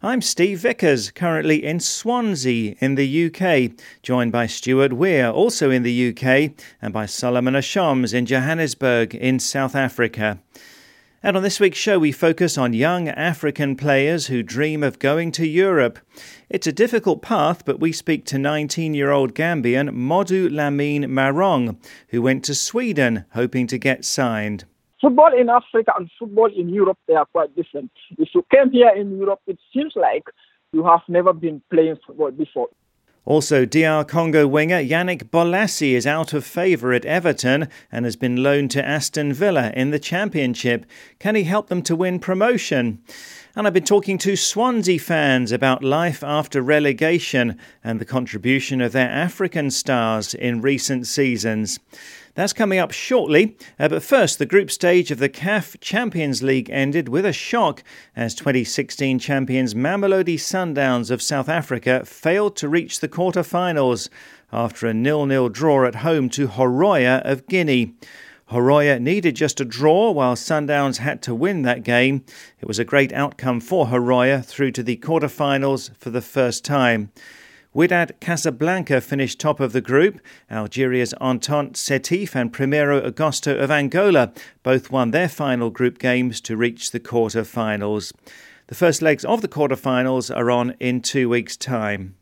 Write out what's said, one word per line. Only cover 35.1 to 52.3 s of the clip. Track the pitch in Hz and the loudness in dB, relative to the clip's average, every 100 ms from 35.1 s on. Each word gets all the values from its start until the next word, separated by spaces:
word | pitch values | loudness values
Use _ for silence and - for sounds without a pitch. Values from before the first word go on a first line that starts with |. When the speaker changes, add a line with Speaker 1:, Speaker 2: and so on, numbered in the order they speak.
| 180 110 | -4 -2
Speaker 1:
Bolasie | 170 170 180 214 - 147 | 0 2 2 -2 0 2
is | 127 120 | 2 2
out | 156 156 | -2 -2
of | 151 | -6
favour | - - 185 160 123 | -6 -2 0 0 2
at | 123 | 0
Everton | - 165 175 143 127 139 160 - _ | 0 0 0 0 0 0 -2 -8 _
and | 117 | -6
has | 120 | -6
been | 113 127 123 | -4 -2 0
loaned | 135 143 139 | 2 2 0
to | 139 139 | -2 -2
Aston | 151 - - 147 | -4 -4 -4 -4
Villa | 139 202 165 113 | 0 0 0 -2
in | 127 131 | -2 -2
the | 147 | -2
Championship. | - 175 208 160 131 117 123 120 - - - _ | -4 -4 -2 -2 -2 -2 -2 -2 -4 -20 -20 _
Can | 190 | -2
he | 214 | 0
help | 170 202 208 | 0 -2 -2
them | 180 | -4
to | - 165 | -2 -2
win | 185 180 | -2 -2
promotion? | - 185 147 143 - 143 120 101 _ - - - - - | -4 0 2 0 0 -2 -2 -4 _ -20 -20 -20 -16 -2
And | 214 | 0
I've | |
been | 185 | 2
talking | 185 208 196 185 | 2 2 2 -2
to | 196 196 | -2 -2
Swansea | - - 247 240 180 175 | -2 0 0 0 0 0
fans | - 165 147 131 120 | 0 0 2 2 0
about | 123 135 127 | 0 0 0
life | 135 147 170 - | 0 0 0 -4
after | 143 151 147 143 | -4 -4 -2 -4
relegation | 127 151 147 127 156 170 - 131 120 - - _ | 2 2 2 0 0 0 0 0 0 -4 -14 _
and | 113 113 | -6 -6
the | |
contribution | 113 127 123 107 120 135 135 131 | -4 -4 -4 -4 0 0 0 -2
of | 123 | 0
their | 131 127 | 0 0
African | 117 175 - 185 170 143 | 0 -4 -2 -4 -2 -2
stars | 123 - 123 113 110 104 | -4 -2 0 0 -2 -4
in | - 123 117 | -6 -4 -2
recent | 123 135 - 131 120 | 0 -2 -2 -4 -4
seasons. | - 135 117 113 110 107 - _ - - - - | -2 0 0 -2 -2 -4 -6 _ -20 -20 -20 -16